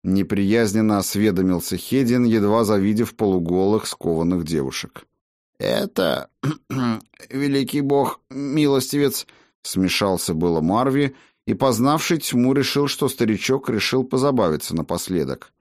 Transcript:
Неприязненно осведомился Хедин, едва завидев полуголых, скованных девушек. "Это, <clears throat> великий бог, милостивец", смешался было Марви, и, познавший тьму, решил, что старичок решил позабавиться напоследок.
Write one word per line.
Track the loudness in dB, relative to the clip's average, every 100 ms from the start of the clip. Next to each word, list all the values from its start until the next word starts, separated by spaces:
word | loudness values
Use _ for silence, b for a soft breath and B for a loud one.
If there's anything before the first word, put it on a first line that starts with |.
Неприязненно | 0 -2 0 -2 2 2 2 2 2 0
осведомился | -2 0 0 2 2 0 -2 -8
Хедин, | -2 0 2 2
едва | 4 2 2 2
завидев | 2 2 2 0 -2
полуголых, | 0 0 0 0 0 2 0 -2
скованных | -6 -2 0 0 0
девушек. | -2 -2 -4 -8 -12 -18 _ _ _ _ _ _
"Это, | -2 -2 -2 -2 -2 -2 -6 _
<clears throat> | -6 -6 _ -4 -2 -4 -8 _ -12
великий | -4 0 0 0 -2
бог, | 0 0 0 -4 _
милостивец", | -10 -4 0 2 2 0 0 0 -2 -10 b b _
смешался | -6 0 0 0 0 0 -2
было | 0 0 2
Марви, | 2 2 2 0 -2 B B B -6
и, |
познавший | 0 2 2 2 2 0 -2
тьму, | 0 2 2
решил, | 2 0 0 -2
что | 0 -2
старичок | 0 0 0 0 0 0
решил | -2 0 -2
позабавиться | 0 0 2 2 2 0 -4 -6
напоследок. | -4 -6 -2 -2 -2 -6 -12 _